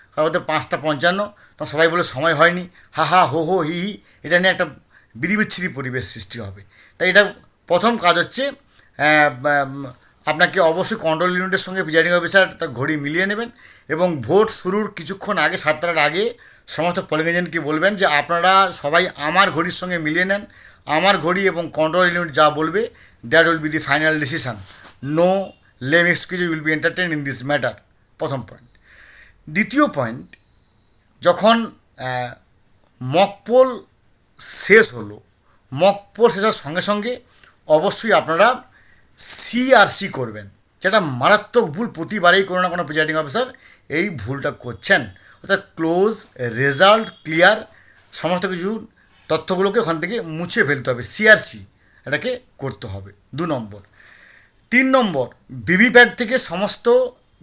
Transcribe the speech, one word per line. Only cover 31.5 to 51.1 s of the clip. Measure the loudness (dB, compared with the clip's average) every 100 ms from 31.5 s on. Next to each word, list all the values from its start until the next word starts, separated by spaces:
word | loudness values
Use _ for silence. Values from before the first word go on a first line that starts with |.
| 2 -2 -12 _ -14
আহ, | -8 -8 -8 -12 _ _ _ _ _ -16
মক | -2 0 0 -2 0
পোল | 2 2 0 -14 _ _ _ _ -2
শেষ | 2 4 4 4 4
হলো, | 0 -10 -16 _ _ _ _ _
মক | -2 0 -2 -6 0
পোল | 0
শেষ | 2
হওয়ার | 2
সঙ্গে | 2 2 0
সঙ্গে | 0 0 -4 -10 -14 -20 -20 _ 0
অবশ্যই | 2 4 2 4
আপনারা | 0 0 2 2 0 -8 _ _ _ _ 0
সিআরসি | 4 4 4 2 4 6 6 4 2
করবেন, | -4 -10 -12 -18 _ _ _
যেটা | -2 0
মারাত্মক | 0 0 2 2 0 -2
ভুল, | -2 -4 -8
প্রতিবারেই | -8 -8 0 4 4
কোনো | 2 -2
না | -4
কোনো | -4
প্রিজাইডিং | -4 -2 -2 -2
অফিসার | -2 -2 -4 -8 -20 _ -8
এই | -4 -4
ভুলটা | -6 -10 -6 -8
করছেন। | -8 -12 -4 2 2 0
অর্থাৎ | -14 _ _ -6 -4 -6 -6
ক্লোজ, | -2 0 0 0 -4 -8
রেজাল্ট, | -8 -2 0 4 4 4 0 -12
ক্লিয়ার, | -6 2 4 4 -4 _ _ -20 -12
সমস্ত | -6 -4 -2 -4
কিছু | -4 -6 -8 -12 _ _ _ -6
তথ্যগুলোকে | -4 -2 -2 0 0
ওখান | 0 -2
থেকে | -4 -6
মুছে | -8 -8 -2 0
ফেলতে | 0 -2 -4
হবে, | -4
সিআরসি | 0